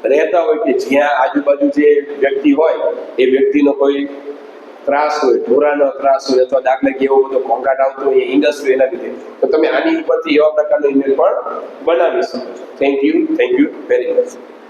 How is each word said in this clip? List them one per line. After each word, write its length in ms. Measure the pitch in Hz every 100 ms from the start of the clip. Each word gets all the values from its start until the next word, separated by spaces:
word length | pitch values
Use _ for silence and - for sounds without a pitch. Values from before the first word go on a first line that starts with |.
| 110
રહેતા 340 | 143 160 175
હોય 160 | 156 151
કે 140 | 143
જ્યાં 460 | 123 120 139 147 143
આજુબાજુ 500 | 135 147 143 143 143
જે 480 | 143 147 143 143 139
વ્યક્તિ 320 | 135 139 147
હોય 220 | 139 160 - 139 - - -
એ 60 | 131
વ્યક્તિનો 460 | 135 135 143 143
કોઈ 340 | 135 139 139 143 - - - - - - - -
ત્રાસ 380 | 143 151 -
હોય, 140 | 135 113
ઢોરાનો 520 | - 131 147 143 139
ત્રાસ 420 | - 139 135 143
હોય, 120 | 127
અથવા 160 | 127 135
દાખલા 380 | 131 135 139 135
કે 80 | 135
એવો 180 | 135
બધો 160 | - -
ઘોંઘાટ 400 | - 139 131 131
આવતો 260 | 135 135 135
હોય, 100 | 131
ઇન્ડસ્ટ્રી 580 | 123 139 147 - 135
એના 120 | 131 127
લીધે, 240 | 120 - - - -
તો 60 | 143
તમે 200 | 156 160
આની 280 | - 330 -
ઉપરથી 400 | - 160 156 147
એવા 140 | 151
પ્રકારનો 400 | 151 151 143 143
ઈમેલ 260 | 139 135 139
પણ 180 | 180 - - - - -
બનાવી 380 | 160 170 170 -
શકો 160 | - 123
છો. 480 | 95 - - - 139
Thank 120 | 139
you, 220 | 143 165 156
thank 320 | 160 123 127
you 60 | 156 156 131
very 260 | 123 123 123
much. 420 | - 123 - -